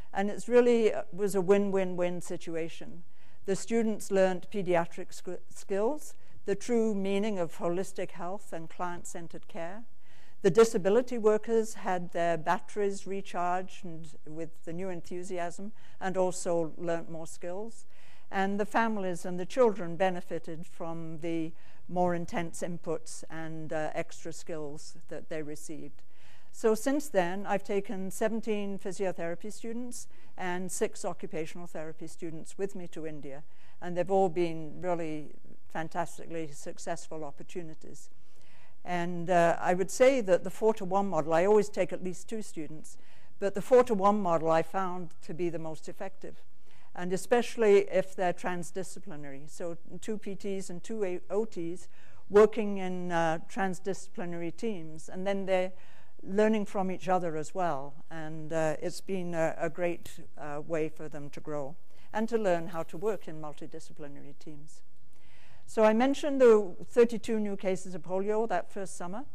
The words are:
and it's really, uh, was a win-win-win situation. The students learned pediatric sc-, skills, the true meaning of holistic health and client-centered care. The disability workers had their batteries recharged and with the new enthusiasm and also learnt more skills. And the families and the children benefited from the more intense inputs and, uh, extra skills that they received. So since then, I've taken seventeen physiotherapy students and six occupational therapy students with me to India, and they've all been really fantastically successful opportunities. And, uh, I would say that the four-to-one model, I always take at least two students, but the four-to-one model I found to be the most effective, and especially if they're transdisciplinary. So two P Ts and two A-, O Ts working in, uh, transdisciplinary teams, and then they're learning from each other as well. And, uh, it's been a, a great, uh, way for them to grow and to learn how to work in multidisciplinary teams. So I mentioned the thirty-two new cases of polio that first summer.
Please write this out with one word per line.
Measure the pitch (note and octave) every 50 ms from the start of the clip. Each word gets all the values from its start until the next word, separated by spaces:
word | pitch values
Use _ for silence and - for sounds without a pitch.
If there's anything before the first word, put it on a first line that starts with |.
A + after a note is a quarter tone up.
| - -
and | - - G3 G#3
it's | G3+ - - -
really, | A#3+ A#3+ B3 A#3+ A#3+ A3+ A3 G#3
uh, | - C3 - -
was | E3+ F3 G#3 G3 F#3+
a | G3
win-win-win | F3+ F3 G3+ G3+ G3+ G3+ F#3+ G3 F#3+ F3+ F3+ F3 F3 F3 F3+ F3
situation. | - - F#3 F3 - F3 E3 D#3+ E3 E3 - - E3 D3 D3+ E3+ - - - - - - - - -
The | G3 F#3+
students | F#3 - - A3+ A#3 A3 A3 G#3+ - - -
learned | G3+ F#3+ F#3+ F#3 F#3 F3 - -
pediatric | - G#3 F3 F3 F3+ E3 E3+ - - - F3 - -
sc-, | - - F#3 F3+ - - -
skills, | - - - - G3 G3 G#3+ A#3+ D4+ D4+ - - - - - - - - -
the | G#3 G3
true | G3 - - A#3+ A#3 A3 A3
meaning | G#3+ G3 F#3+ G3 G3 G3 G3+ A3 G#3 F#3
of | E3+ D3+ - -
holistic | - E3+ E3+ F3+ F#3+ - - - F#3 F3
health | - E3+ F3+ F3 G3 G3+ - -
and | - E3 E3 D#3+
client-centered | - - F3+ F3 F3 E3+ D3+ - - F3+ E3+ D#3+ - D#3+ -
care. | - - F#3 E3 E3+ G3 A3+ A#3+ - - - - - - - - - - -
The | - G3
disability | D#3+ A3+ A3+ A3+ - G#3 E3 F#3+ G3+ A#3+ B3+ - B3+ A#3
workers | G3+ G#3+ G#3+ G#3+ G#3+ A#3 A3+ A3+ A3 A3 -
had | G3+ G3 G#3+ F#3 F3+ F3 E3+
their | - E3+ E3+ E3+ E3
batteries | D#3+ D3+ E3+ F3+ G3+ - - - G#3+ G3+ G3+ G3 G3 -
recharged | F#3 G3 G3 F#3+ - - F#3 F3 F3+ F3+ F#3 F#3+ F#3 - - -
and | F3+ D#3+ D#3+ E3 D#3 - - -
with | D3+ D3+ D#3+ E3 D3+ - - -
the | E3+
new | E3 F3 F#3+ F#3+
enthusiasm | F3+ E3 D#3+ - F#3 F3+ F3+ F#3+ F#3 F3 E3+ F3 E3 - G3 G#3 - - - - - -
and | F#3+ F#3+ F3+
also | F#3+ F#3 F#3 F3 - - F#3+ E3+ E3+ E3 D#3+ -
learnt | - F3 E3+ E3+ E3 D#3+ D3+
more | E3 D#3+ E3 D#3+
skills. | - - - F3 F3+ G3 A3 A3+ - - - - - - - - - - - -
And | - G3 F#3+ G3 G3+ G3+
the | G#3
families | G3+ - - A3+ A3+ A3 G#3 F#3+ F#3 F3 E3 -
and | F#3 F3+ F3
the | F#3
children | - - C4+ B3+ A3+ G3 G#3+ F3+ E3+ E3+
benefited | D#3 F#3+ F#3+ F3+ F3 - - F3+ D#3+ - F3+ E3 D#3+ F3+
from | - - - F3+ E3 E3 E3 E3 D#3+ E3 D3+
the | D#3+ E3+ E3 E3 D#3+ D#3+ E3 - - - - - - -
more | F3 F3+ F3+ F3+ F3
intense | E3+ E3+ - - - E3+ E3 - -
inputs | G3 F3 F3 E3 - F3 D#3+ - - - - - - -
and, | D#3+ D#3+ D#3+ D#3+ D#3+ D#3+ D#3 D3+
uh, | D#3+ D#3 D#3 -
extra | - D#3 D#3+ - - - - E3+
skills | D#3 - - - E3+ D#3 D3+ C#3+ D3 D#3+ - - - D#3+ - -
that | E3 D3+ - -
they | E3+ D#3
received. | D3+ D3 D3+ D3+ - - D#3+ C#3+ C#3+ C#3 - - - - - - - - - - - -
So | - - - A3+ A3
since | A3 - C#4 C4+ D4+ - -
then, | - F#3+ F3 E3+ F#3 G3+ G3
I've | E3 G3+ F#3+ -
taken | - G#3 G3 G3 - A3 F#3+ F#3+ F#3+
seventeen | - - A#3 G#3+ A3+ A3+ G#3+ A#3 G#3 G#3 G3+ G3 G3 F#3
physiotherapy | - G3+ F3+ - G3 F#3 E3+ - E3 E3+ F3 E3+ - G#3+
students | G3 - - A3+ A3+ A#3+ B3 B3 B3+ - - - - - - - - -
and | F3+ F3+ F3+ F3+ F#3+ F3
six | - - A3+ G3 - - -
occupational | F#3+ E3+ - - F#3 - D#3 D#3+ - - F3+ F3
therapy | E3+ - E3 D#3 D#3+ D#3 - E3
students | D#3+ - - F3+ E3 D#3 D#3+ - - -
with | - G3 G3 -
me | F#3+ F3 E3+
to | - E3+ D#3
India, | D#3+ D3+ D3 C#3 C#3+ C3+ D3 D#3+ - - - - - - -
and | - F3+ F3
they've | F3 F3 F3+
all | G3 F#3+ F#3+ F#3
been | D#3+ F3+ F3 E3 E3 D#3+ D#3+ D3+ - D#3
really | E3 F3+ F3 E3+ E3+ D#3 D#3 D3+ D3 C#3 - - - - - - - -
fantastically | - F3 D#3+ D#3+ - F3+ E3+ - - - - - E3 E3 D#3+ D3
successful | C#3+ - - F3+ E3+ - - F#3+ E3+ D#3+ - - D#3+ D#3+ D3+
opportunities. | C#3+ - - C#3+ - - F#3 E3+ D#3 D#3 - - C#3+ C#3 - - - - - - - - - - - - - - - - - -
And, | - F3 F3 E3+ F3 F3 E3+ E3+ E3+
uh, | F3+ E3+ E3+ E3+ D#3 -
I | - E3 F3+
would | F3+ F#3+ F3+
say | - - B3+ C4 C#4 B3+
that | G#3+ F#3+ F3+ F3 -
the | F#3
four-to-one | - - A3 A3 A3 - G3+ F3 F#3 G3 G3 G3
model, | F3 D#3 C#3+ D#3+ E3
I | D#3+ F3+
always | G3+ G#3+ G#3+ G3+ G#3
take | - G#3 F#3 -
at | F#3 D#3 F3+
least | F#3 E3+ - - -
two | A3+ A3
students, | G#3 - - E3 D3+ D3 D#3 D#3 - - - - - - - - - - - -
but | G3+ G3 G3
the | G3+
four-to-one | F3+ - C4 B3 B3 B3 A3+ F#3+ F#3+ G3+ G#3+ G#3+
model | G3 F3 E3 D#3 D#3 D#3+
I | D#3+ D#3+
found | E3 - - F#3+ F#3+ F3+ F3+ F3+ F3+ D#3+ - -
to | - - F3
be | D#3 F3 E3+
the | D#3 D#3+
most | E3 D#3+ D#3 - - F#3
effective, | D#3+ - G3+ G3 - - - - - - - - - - - - - - - - -
and | - F3+ F3+
especially | F#3 F3+ - - B3 A#3+ A3+ - - A#3+ A3+ G#3 G3+ G3 - -
if | - F#3+ F#3 F#3+ -
they're | - F#3 F3 F3
transdisciplinary. | - - F#3+ F3+ F3 E3 - - F#3+ F3 - - F#3+ - G3+ D#3+ D3 D3 C#3+ C3+ C#3 D3 D#3
So | - - F#3 E3+ E3+ E3+ - - - F3
two | - - A3 G3
P | - G#3 F#3+
Ts | F3+ - G3+ G3 F#3+ F#3 -
and | F3 F3
two | - - A3+ A3 G3+
A-, | F#3 F3+ F3 - -
O | F#3 G3+ A3+
Ts | A3 - F#3 E3+ E3 F3 F#3 - - - - - - - - - -
working | F#3 G#3 A3 G#3+ - A#3+ G#3+ G3+ G3+ G3
in, | F#3 F#3 F3+ F3+ F3+ F3+
uh, | F3 E3 E3 D#3+ D#3+ E3 E3 -
transdisciplinary | - A#3 G3 F#3+ F3+ - - G3+ F3+ - - - - - F#3 F3 E3+ E3+ E3+ E3 -
teams, | - - A3+ G#3+ F3 D#3+ D#3+ D#3 D#3+ - -
and | - F#3 F#3
then | G3 G3+ G3 G3
they're | F3+ F#3+ F#3 F#3 F#3 F#3 - - - - - - - - -
learning | - - F#3+ G3+ G#3+ A3 A3 G#3+ G3
from | - - G#3 F#3 F#3
each | F#3 - - F3+
other | F#3 F#3 F3 E3+ D3+
as | D#3 D3+ - -
well. | F#3+ F3+ E3+ D3 C3+ C#3 C#3+ - E3 - -
And, | D#3+ D#3+ D#3 D#3 D#3+ D#3+ D#3 D3+
uh, | D#3+ D#3+ D#3+ D#3 D3+ -
it's | - F3+ E3+ -
been | - - F#3+ F#3 F3 F3 F3
a, | D#3+ D#3+ D#3 - -
a | D#3+ E3
great, | - F3+ F3 F3 E3+ E3+ - - - - D#3 - -
uh, | - D3 D3+ D3 D3 D#3
way | D#3+ E3+ D#3 D#3 D#3
for | D3+ - D#3 D3+
them | D3 D3 C#3+ C#3+
to | - E3
grow | D3 D#3 D3+ D3 C#3 C3+ E3+ - - - - - - -
and | - G#3+ A3 A3+
to | A#3
learn | A3 G#3+ F#3+ E3+ E3+ E3 E3
how | E3 E3
to | E3 - - E3
work | F#3+ A3 G3+ F3 -
in | - D#3+ D#3
multidisciplinary | D#3 D3+ C#3+ - E3 C#3 - D#3+ - - D#3+ - D3+ C#3+ C#3+ C#3 C3+ C#3 C#3+ -
teams. | - E3 D3+ D3 D3 D3+ - - - - - - - - - - - - - - - - - - -
So | - - A3+ G#3+
I | G#3+ A3
mentioned | A3 B3+ C#4 C#4 - - D4+ C#4 C4+
the | B3+ A#3+ A3 G#3 G#3 A#3+ - - C#4
thirty-two | - - B3 A#3 A#3 A#3 G#3 - - A3+ A3
new | G#3+ G#3 G3+
cases | F#3+ - F#3+ F#3+ F3 - F#3+ F3+
of | F3+
polio | D#3 E3+ F#3 F#3+ G3 G#3 G#3+ G#3+ A#3 A3+
that | F#3+ F3 - -
first | - G#3 F#3+ F3+ -
summer. | - F3+ F3 F#3 A3+ D4 -